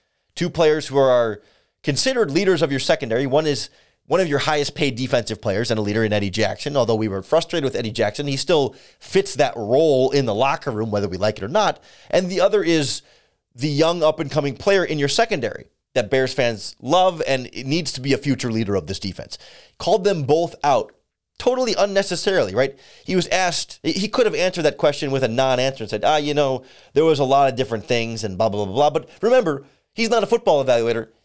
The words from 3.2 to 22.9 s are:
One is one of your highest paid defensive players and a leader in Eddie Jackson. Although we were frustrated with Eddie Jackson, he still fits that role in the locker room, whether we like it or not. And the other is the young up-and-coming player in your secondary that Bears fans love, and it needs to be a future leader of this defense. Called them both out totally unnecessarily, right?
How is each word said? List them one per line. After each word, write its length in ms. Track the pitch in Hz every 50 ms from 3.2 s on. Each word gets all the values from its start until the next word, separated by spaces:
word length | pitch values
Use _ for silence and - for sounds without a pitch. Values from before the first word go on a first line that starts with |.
| 139
One 200 | 131 127 151 160
is 220 | 151 139 110 - - _ _ _ _ _ _ _
one 140 | - 160 180
of 80 | 185 156
your 120 | 143 135
highest 340 | - 156 151 147 143 - -
paid 220 | - 135 135 120
defensive 440 | 113 131 120 139 123 107 - 110 -
players 300 | - 117 95 104 120 113
and 80 | 117 110
a 40 |
leader 200 | 107 104 104 113
in 100 | 113 104
Eddie 160 | 104 104 101 98
Jackson. 480 | 92 110 107 98 101 - - 143 147
Although 200 | 139 117 104 117
we 120 | 107 110 107
were 140 | 95 98
frustrated 420 | 95 - 151 165 - - - 170 139
with 120 | 131 -
Eddie 160 | - 117 110
Jackson, 340 | 98 - 110 104 - - 147
he 100 | 143 135
still 380 | 135 - - 175 151 135 - - - - - _ _
fits 380 | - - - 190 190 - -
that 200 | 123 143 123 -
role 540 | 117 104 104 123 143 165 156 139 127 131 -
in 160 | 139 143 135
the 80 | 117 101
locker 380 | 107 127 139 156 - - 143
room, 180 | 113 107 113 110
whether 180 | 104 104 101 92
we 80 | 92
like 220 | 90 101 110 107 -
it 60 | 95
or 40 | 113
not. 320 | 156 214 202 170 - - _ - - - - -
And 180 | - 175 190 180
the 120 | 190 170
other 240 | 180 202 208 208 165
is 380 | 165 170 160 143 123 - - - _ _ _ _ _ _ _ _ _ _
the 140 | 120 131 156
young 340 | 143 143 160 165 175 175
up-and-coming 540 | 156 156 151 160 160 143 - 151 143 143 131
player 280 | - - 202 196 190 170
in 140 | - 156 147
your 100 | 143 139
secondary 580 | - - 226 226 214 151 117 107 - - - _ _ _ _ _ -
that 160 | 127 117 98
Bears 240 | 131 131 131 127 -
fans 400 | - 123 120 113 98 - - - -
love, 420 | - 123 160 180 185 190 175 156 - -
and 180 | 135 127 123 -
it 120 | - - 131
needs 280 | 135 147 175 160 135
to 80 | - 127
be 120 | 127 143
a 60 | 135 127
future 320 | - 143 131 - - 123
leader 240 | 110 113 117 98 101
of 140 | 95 80 76
this 100 | 95 -
defense. 400 | - 95 85 - - - - - - - - - - _ _ -
Called 260 | - 170 202 214 180
them 200 | 202 190 160 139
both 320 | 120 151 165 170 160 - - -
out 280 | 147 135 113 - - - _ _ _ _ _ _ _ _ -
totally 360 | - 240 254 254 254 226 -
unnecessarily, 800 | - 196 202 196 196 196 - 180 160 - 202 190 175 120 95 92
right? 240 | 117 135 139 - - - -